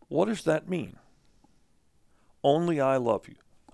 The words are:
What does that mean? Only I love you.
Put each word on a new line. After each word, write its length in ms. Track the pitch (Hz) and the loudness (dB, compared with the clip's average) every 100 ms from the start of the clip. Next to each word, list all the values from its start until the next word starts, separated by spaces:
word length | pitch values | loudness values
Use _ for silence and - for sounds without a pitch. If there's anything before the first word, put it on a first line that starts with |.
| - | -6
What 180 | 147 196 | -2 -2
does 180 | 214 | -2
that 240 | - 156 160 | -2 -2 -2
mean? 280 | 180 117 - _ _ _ _ _ _ _ _ _ _ _ _ _ _ | -8 -8 -14 _ _ _ _ _ _ _ _ _ _ _ _ _ _
Only 380 | 143 151 175 160 | 2 2 2 0
I 160 | 135 135 | 2 2
love 320 | 120 101 - | 0 -2 -4
you. 80 | - _ _ _ | -20 _ _ _